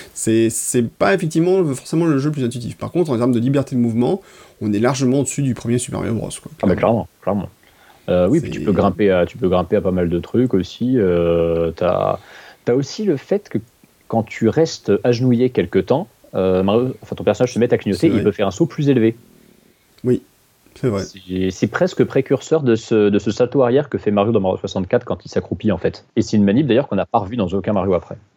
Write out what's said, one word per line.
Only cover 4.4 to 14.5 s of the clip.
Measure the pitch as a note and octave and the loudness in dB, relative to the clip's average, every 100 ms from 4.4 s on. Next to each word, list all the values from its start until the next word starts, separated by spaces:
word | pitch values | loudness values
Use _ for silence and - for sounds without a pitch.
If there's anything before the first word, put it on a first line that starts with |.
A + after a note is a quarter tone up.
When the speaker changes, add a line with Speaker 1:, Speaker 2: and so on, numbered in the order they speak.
| - - | -20 -8
Speaker 1:
on | G#2+ | -2
est | G2+ | 0
largement | A#2+ C3 B2+ C#3 | 0 2 2 2
au-dessus | C3 - | 0 -2
du | C#3 | -2
premier | A2+ A#2+ A#2+ | -2 -2 -2
Super | - G#2 | -2 -6
Mario | F#2+ | -4
Bros, | A2 F#2+ - | -4 -6 -10
quoi, | - - | -16 -2
Speaker 2:
Ah, | G2 | 0
bah, | F2 | 2
Speaker 1:
clairement. | G2+ A2+ F2 _ | 2 0 -4 _
Speaker 2:
clairement, | - G2+ - | -4 -4 -6
clairement. | _ _ _ _ _ - | _ _ _ _ _ -2
Euh, | F2+ F2+ | 2 4
oui, | D#3+ | 2
puis | - | -2
Speaker 1:
C'est | - | -4
Speaker 2:
tu | |
peux | E2 | 0
grimper | G2 G2 F#2 G2+ | 2 2 2 2
à, | F#2 F2 | 2 0
tu | - | -2
peux | F#2 | 0
grimper | F2+ E2+ | 0 0
à | G#2 | 0
pas | F#2 | 0
mal | F#2 F2 | 0 0
de | F2 | -2
trucs | - A#2 B2+ | -2 0 2
aussi. | F#2+ F2 - B2 C3 | 0 -2 -4 0 2
Euh, | F#2 F2 E2+ E2+ E2 E2 E2 | 2 2 2 2 2 0 -2
t'as, | D#2 F2+ G1+ G1+ G2 - - - - | -2 -2 0 -2 -4 -8 -20 -20 -8
t'as | - | -2
aussi | B2+ C#3 - | -2 -2 -4
le | G#3 C#3 | -2 -2
fait | - G3+ - | -2 -4 -4
que | G#2+ - _ _ _ - | -8 -8 _ _ _ -6
quand | A2+ | -4
tu | A2 - | -4 -2
restes | A2 | 0